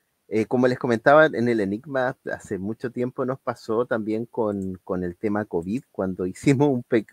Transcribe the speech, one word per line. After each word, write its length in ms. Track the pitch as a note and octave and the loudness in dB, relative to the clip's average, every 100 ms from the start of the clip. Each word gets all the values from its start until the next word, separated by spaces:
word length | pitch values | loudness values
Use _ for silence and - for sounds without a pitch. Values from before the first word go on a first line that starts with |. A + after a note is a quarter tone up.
| _ _ - | _ _ -4
eh, 180 | A2 G#2+ | -2 0
como 220 | B2+ B2 | 2 2
les 100 | B2 | 2
comentaba, 480 | C3 A2+ C#3 D3+ D#3 | 0 2 6 6 6
en 220 | - A#2+ | 4 0
el 120 | A#2 | 2
Enigma 560 | F#2+ G#2 D#3 C3+ B2+ B2+ - | 0 -2 -6 -4 -4 -4 -8
hace 260 | - - G2 | -10 -6 -6
mucho 340 | F#2+ A2+ B2 | -6 -6 -6
tiempo 320 | A#2+ B2 - | -4 -6 -4
nos 160 | B2+ B2+ | -6 -4
pasó 460 | - A#2+ - A2 B2 | -6 -6 -2 -2 0
también 400 | A#2 G#2+ A2 A#2+ | -2 -2 -4 -4
con, 520 | - G#2+ G2+ F#2+ F#2 | -2 -2 -2 -4 -8
con 180 | - F#2 | -6 -4
el 140 | F2+ F2 | -4 -4
tema 300 | G#2+ G#2 G#2+ | -2 -2 -2
covid, 360 | F2+ E2+ A#2+ - | -4 -4 -6 -6
cuando 360 | - F#2+ F#2 F#2 | -6 -4 -4 -6
hicimos 420 | F#2 - C3 D3 | -2 2 4 4
un 140 | B2+ | 0
pe-, 240 | - A#2+ - | 0 0 0